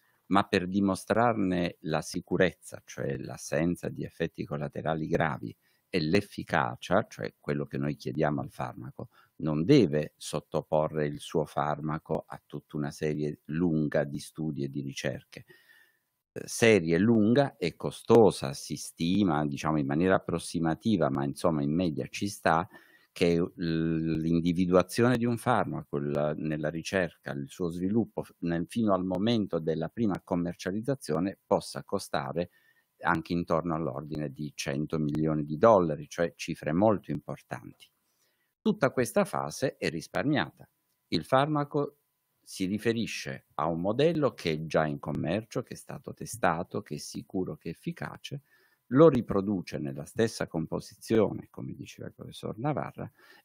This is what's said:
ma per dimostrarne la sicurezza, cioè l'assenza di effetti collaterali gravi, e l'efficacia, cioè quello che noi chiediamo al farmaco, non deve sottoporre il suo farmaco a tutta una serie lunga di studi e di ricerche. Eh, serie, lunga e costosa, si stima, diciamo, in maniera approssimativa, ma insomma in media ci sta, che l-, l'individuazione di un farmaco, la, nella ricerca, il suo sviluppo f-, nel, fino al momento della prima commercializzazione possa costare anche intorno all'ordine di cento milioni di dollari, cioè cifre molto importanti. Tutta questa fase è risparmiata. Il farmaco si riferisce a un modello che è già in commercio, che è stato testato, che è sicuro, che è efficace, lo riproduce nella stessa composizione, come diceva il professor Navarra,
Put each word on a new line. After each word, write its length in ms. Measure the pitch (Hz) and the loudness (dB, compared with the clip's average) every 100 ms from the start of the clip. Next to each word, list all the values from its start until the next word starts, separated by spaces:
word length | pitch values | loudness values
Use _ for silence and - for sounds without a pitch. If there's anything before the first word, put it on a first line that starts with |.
| _ _ _ | _ _ _
ma 180 | 95 | 2
per 220 | - 98 90 | 4 0 0
dimostrarne 1120 | 98 101 95 - 107 120 107 95 90 85 - | 0 0 -2 0 2 2 2 0 0 -2 -4
la 220 | 80 78 | -2 -2
sicurezza, 800 | - 90 - 90 90 - - - | -2 -8 -2 2 2 2 -12 -18
cioè 320 | - - 65 65 | -16 -8 -6 -4
l'assenza 720 | - 64 - 71 82 85 78 | -8 -10 -4 0 0 -2 -6
di 160 | 71 | -8
effetti 400 | 73 - 82 - | -10 -6 -6 -6
collaterali 600 | 82 73 73 76 80 80 78 | -8 -6 -6 -6 -4 -2 -2
gravi, 480 | 82 82 62 57 - _ _ _ | 0 0 -2 -8 -14 _ _ _
e 120 | 92 | -2
l'efficacia, 1040 | 78 196 202 - - 82 64 60 - 92 - | 2 2 0 -8 -2 0 0 -4 0 0 0
cioè 260 | - 53 - | -6 -10 -10
quello 240 | - 73 69 | -4 -4 -4
che 120 | 67 | -4
noi 180 | 71 69 | -4 -4
chiediamo 440 | - 67 76 76 | -6 0 0 0
al 80 | - | -6
farmaco, 580 | - - - 123 - 123 _ _ _ | -8 -10 -8 -14 -12 -16 _ _ _
non 280 | 78 76 | -4 -2
deve 480 | 87 147 90 73 78 - | 6 6 6 2 -2 -8
sottoporre 880 | - 76 - 80 - 78 78 78 76 | -8 -6 -4 -6 0 0 2 0 -2
il 140 | 73 | -4
suo 240 | - 85 76 | -4 -4 -2
farmaco 800 | - 73 76 76 78 - 80 - | -2 -2 -2 -4 -6 -4 -6 -6
a 140 | 71 _ | -16 _
tutta 300 | 71 - 76 | -16 -10 -6
una 140 | 71 | -6
serie 500 | - 78 76 76 71 - | -4 -4 -2 -4 -6 -6
lunga 580 | 78 87 78 73 76 | -2 2 2 2 0
di 140 | 71 71 | 0 -6
studi 460 | - - 78 69 | -12 -8 -6 -4
e 60 | 69 | -6
di 100 | 69 | -6
ricerche. 600 | 69 67 69 64 - - - - _ - _ _ _ _ _ | -8 -6 -6 -6 -12 -20 -20 -20 _ -20 _ _ _ _ _
Eh, 80 | - - | -14 -10
serie, 500 | - 117 107 80 82 | 2 6 6 6 4
lunga 600 | 107 113 104 127 139 - | 6 6 6 4 2 0
e 180 | 85 - | -4 -2
costosa, 800 | 73 - - 117 101 - 67 | -6 -8 6 8 8 6 -4
si 220 | 69 - 73 | -6 -8 -10
stima, 680 | - - 85 98 98 76 76 | -10 -2 2 4 4 2 0
diciamo, 320 | 71 78 78 | -2 0 0
in 80 | 69 | 0
maniera 280 | 73 92 | 2 4
approssimativa, 960 | 95 - 85 - 87 82 78 113 101 73 | 2 2 -4 -4 -2 0 0 0 2 2
ma 140 | 69 | 2
insomma 380 | 69 67 90 78 | -2 0 0 2
in 120 | 71 | 0
media 320 | 78 85 67 - | 0 0 -2 -6
ci 180 | - 101 | -6 -6
sta, 380 | - - 80 92 - - _ _ | -2 2 2 0 -8 -20 _ _
che 260 | - 87 85 | 0 2 4
l-, 800 | 87 - 85 80 82 82 80 80 | 0 -2 -2 0 0 0 0 0
l'individuazione 1000 | 80 85 85 85 90 90 87 - 120 123 | 2 2 2 2 4 4 4 2 2 2
di 80 | 120 | 0
un 100 | 117 | -2
farmaco, 600 | - 113 82 76 78 73 | 0 0 0 -4 -6 -4
la, 340 | 71 71 76 | -2 0 -2
nella 360 | 76 78 78 78 | -2 -4 -2 -4
ricerca, 640 | 82 78 98 85 - - | -6 -2 0 -2 -4 -10
il 180 | 69 69 | -8 -8
suo 180 | - 87 | -6 -4
sviluppo 540 | 87 92 113 101 - | -2 0 0 0 -4
f-, 120 | 73 - | -10 -8
nel, 240 | 87 85 85 | -4 -2 -2
fino 280 | 120 107 | -2 0
al 100 | 95 | 0
momento 540 | 92 92 107 117 95 85 | 0 -2 0 0 0 -2
della 300 | 80 78 78 | -2 -2 -4
prima 280 | - 113 85 | -2 -2 -2
commercializzazione 1160 | - 90 85 - - 98 113 135 - - 98 - _ | -4 -4 -4 -6 -6 -4 -4 -6 -2 -2 -2 -6 _
possa 380 | 101 - - | 0 0 -10
costare 680 | - 98 - - 67 76 90 _ _ _ _ _ | -6 -6 -4 -6 -4 -4 -6 _ _ _ _ _
anche 320 | - 87 80 | 0 0 0
intorno 400 | 87 87 82 85 | -2 0 0 0
all'ordine 580 | 80 78 65 76 76 73 | -2 -2 -6 -8 -6 -6
di 200 | 65 73 | -8 -12
cento 440 | - - 71 76 80 | -6 -4 -2 -2 -2
milioni 460 | 76 78 78 78 | 0 0 0 0
di 140 | 76 76 | -2 4
dollari, 500 | 113 104 87 73 76 | 8 8 6 0 -8
cioè 240 | - 85 | -4 -4
cifre 380 | - - 78 78 | -2 -8 -6 0
molto 380 | 80 110 98 - | 4 4 4 -2
importanti. 800 | 73 - 71 - 62 50 - - _ _ _ _ _ _ _ | -8 -8 -12 -10 -12 -12 -20 -20 _ _ _ _ _ _ _
Tutta 280 | 220 214 - | -2 2 2
questa 340 | - 117 - 202 | 2 0 2 0
fase 500 | 69 69 - 135 - | -2 -6 -4 -4 -2
è 140 | 87 | -4
risparmiata. 760 | 82 - 90 113 143 71 - - _ _ _ _ | -4 -6 -2 0 0 -2 -8 -20 _ _ _ _
Il 160 | 90 | -4
farmaco 720 | - 131 147 151 143 147 143 - _ _ _ _ | 2 2 2 0 -2 -2 -4 -8 _ _ _ _
si 220 | - - 92 | -18 -4 -2
riferisce 800 | 104 117 117 101 - - 65 - | 0 0 -2 -4 -6 -8 -10 -10
a 120 | - 78 | -4 -2
un 140 | 82 | 0
modello 540 | 90 120 156 160 135 | -2 2 2 4 0
che 180 | - 87 | 0 -2
è 140 | 78 80 | -2 0
già 180 | 85 | 2
in 140 | 78 71 | 2 -2
commercio, 640 | - 71 76 98 113 139 | -4 -2 -2 -2 -4 -8
che 120 | - | -8
è 20 | 80 | -12
stato 360 | - 71 - | -14 -14 -14
testato, 720 | - - 110 92 82 90 110 | -14 -12 0 0 0 -2 -8
che 140 | - 76 | -8 -10
è 20 | |
sicuro, 580 | - - - 196 151 156 | -10 -12 -8 -4 -4 -6
che 120 | - | -10
è 40 | |
efficace, 720 | 165 - 170 - - - 143 - _ _ _ _ | -8 -10 -8 -10 -10 -12 -14 -14 _ _ _ _
lo 200 | 127 165 | 8 10
riproduce 720 | 135 101 101 98 98 80 71 | 8 2 0 2 -2 -4 -6
nella 260 | 71 69 | -6 -8
stessa 420 | 73 - 113 - 85 | -8 0 0 0 -4
composizione, 1000 | 82 78 87 - - - 113 95 - - | -2 -4 -6 -8 -16 0 4 4 0 -12
come 220 | - 120 | -12 -12
diceva 360 | - - - - | -12 -14 -14 -16
il 60 | |
professor 440 | - 82 - - 104 | -14 -16 -12 -10 -6
Navarra, 520 | 135 123 69 - 90 - - - | -4 -4 -6 -10 -14 -14 -20 -20